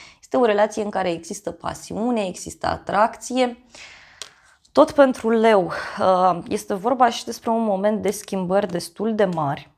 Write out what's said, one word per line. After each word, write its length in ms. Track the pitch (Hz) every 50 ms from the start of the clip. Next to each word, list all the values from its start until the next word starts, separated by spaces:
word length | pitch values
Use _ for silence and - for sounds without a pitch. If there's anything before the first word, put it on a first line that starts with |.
| - - - _
Este 180 | _ - - 262
o 80 | 247
relație 380 | 220 208 208 208 214 220 233 208
în 60 | 208
care 220 | 208 196 190 185
există 400 | 170 165 - - 208 - - -
pasiune, 720 | - - - - - - - - - 185 220 247 247 220 101
există 420 | 90 90 - - - - - - 82
atracție. 960 | 85 - - - 180 196 220 233 226 - - - 247 254 254 240 240 - _ _ - - - - - - - - - - - - _ _ _ _ _ _ _ _
Tot 200 | - 262 302 311
pentru 380 | - - 277 262 247 - - 226
leu, 420 | 233 226 220 226 220 196 175 165 - - - - - -
uh, 400 | - 185 190 180 185 185 175 170 - -
este 260 | 202 208 - - 208
vorba 360 | 190 180 233 262 240 254 233
și 160 | 226 - -
despre 240 | - 233 - - 240
un 140 | 226 226 226
moment 380 | 214 196 190 196 208 220 202
de 100 | 190 190
schimbări 600 | 202 202 - - 202 190 185 175 185 202 214 196
destul 440 | 175 220 - - - - 208 226 220
de 100 | 208 208
mari. 460 | 185 175 160 151 139 143 156 - - _